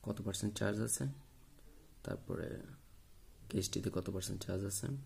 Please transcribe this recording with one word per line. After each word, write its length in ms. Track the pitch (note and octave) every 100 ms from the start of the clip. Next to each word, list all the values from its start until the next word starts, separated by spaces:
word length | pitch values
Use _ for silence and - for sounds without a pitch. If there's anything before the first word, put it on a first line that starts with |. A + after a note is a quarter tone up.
কত 200 | - G#2+
percent 360 | G#2 G2 G#2+ G#2
charge 220 | G#2 G#2
আছে, 260 | A#2 - C3+ C#3 - - - - - - - -
তারপরে 580 | - - - E2 E2 - - - - - - - - - -
কেসটিতে 420 | G#2 F#2+ G#2 -
কত 200 | F#2 F2+
percent 360 | F#2+ F#2+ F#2 -
charge 180 | F#2+
আছে। 220 | G2 G2 B2+ C#3